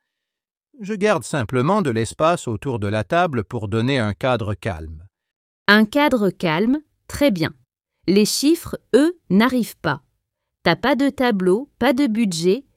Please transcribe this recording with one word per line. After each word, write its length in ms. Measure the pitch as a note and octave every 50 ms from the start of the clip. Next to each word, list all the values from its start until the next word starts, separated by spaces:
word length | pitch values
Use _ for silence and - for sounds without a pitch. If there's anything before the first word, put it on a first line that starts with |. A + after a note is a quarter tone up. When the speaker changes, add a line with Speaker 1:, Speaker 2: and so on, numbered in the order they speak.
| _ _ _ _ _ _ _ _ _ _ _ _ _ _ _ C4+
Speaker 1:
Je 140 | G3+ F#3 A3
garde 300 | F#3 G3+ G#3+ F#3+ D3 A2+
simplement 580 | - - C#3+ A2 - C3 B2 B2+ E3 G3+ G#3+
de 80 | F3+ C#3
l'espace 560 | A2 A2+ A2+ - - - D#3 E3 F3 D#3+ -
autour 320 | B2 A2 G2 - C#3 A#2 G#2+
de 80 | G#2
la 160 | G2+ G#2+ G#2+
table 400 | G2+ - E3 E3+ F3+ F3 C3+ A#2
pour 240 | F#2+ - - A2+ A2
donner 320 | G2+ A2+ A2 A2+ C3 C#3+ C3
un 160 | A2 G#2 F#2+
cadre 400 | - - C3 B2+ A#2+ A2 G#2 G2+
calme. 540 | - - A2+ E2+ D#2 D#2+ D#2 D#2+ D#2+ F#2 - _ _ _ _ _ _ _ _ _ _ _
Speaker 2:
Un 180 | - G#3 G#3+ A3
cadre 460 | G#3+ - C#4+ D4 D4 C4 A3+ G#3 F#3
calme, 480 | - - F#3+ E3 D3+ E3+ A3 A#3+ C4+ D#4 - _ _ _ _ -
très 240 | - - C#4+ C#4
bien. 200 | G3+ D#3+ D#3 - - _ _ _ _ _ _ _ _ _ _
Les 180 | - G3 G#3 G#3+
chiffres, 540 | - - - C#4 D4 E4+ - - - - - _ _ -
eux, 240 | B3+ D4 E4+ F4+ _ _ -
n'arrivent 480 | F3+ G3+ A#3 B3+ B3+ B3 G3+ - - _
pas. 260 | - D#3+ C#3 - _ _ _ _ _ _ _ _ _ _ _ _
T'as 140 | - F3+ E3
pas 180 | - - B3 D4
de 160 | A#3+ C#4+ C4+
tableau, 580 | C4+ - B3+ A#3+ A3 F#3 F#3 F3+ F#3 A3+ C#4+ - _ -
pas 120 | A#3 C#4
de 140 | C4 B3+ C#4+
budget 580 | A#3+ G#3 A3+ A#3 G3 E3 D#3+ E3+ F3+ G3+ C4+ - _ _